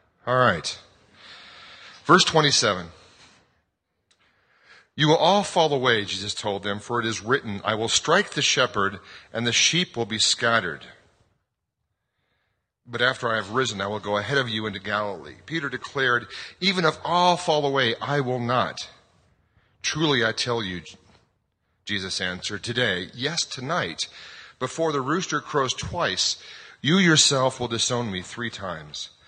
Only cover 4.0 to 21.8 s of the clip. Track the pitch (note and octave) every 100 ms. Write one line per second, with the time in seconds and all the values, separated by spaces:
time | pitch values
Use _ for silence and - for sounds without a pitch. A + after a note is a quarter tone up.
4 | _ _ _ _ _ _ _ - _ -
5 | D3+ D#3 D#3+ G3+ G3 F3+ D#3+ C#3 B2+ A2
6 | G2+ F#2+ G#2 - G#2+ G2 G2+ G2+ - A#2+
7 | A2+ G#2+ G#2 C3+ A2 G2+ G2+ G#2+ A2+ -
8 | - F3+ G3 - - - B2 G#2+ G2 F#2+
9 | - - - A2+ A#2+ A#2 - E3 F3+ A#2+
10 | A2 G#2+ - - A#2 A2+ F2+ C#2+ - -
11 | _ _ _ _ _ _ _ _ _ _
12 | _ _ _ _ _ _ _ _ - A#2
13 | B2+ C3 A#2+ A2 G2 A#2 B2+ G2+ G2 G#2
14 | G2+ G#2 G#2 C#3 B2 A2 G#2+ G2 G2+ G#2
15 | G#2 F2+ D2 B1+ - D#3+ C#3+ - - C#3
16 | C3 A#2+ A2+ - - - F#3 F#3 E3 D3+
17 | C#3+ F3 F3+ F3 - D3+ C#3+ C#3 A#2+ A2
18 | D3 C#3+ B2 B2+ A#2+ B2 F2 - - -
19 | _ _ _ _ _ _ _ _ - D3+
20 | D#3+ C3 A2+ G#2+ B2 A#2 G2 F2+ D#2+ -
21 | _ _ _ _ _ _ _ _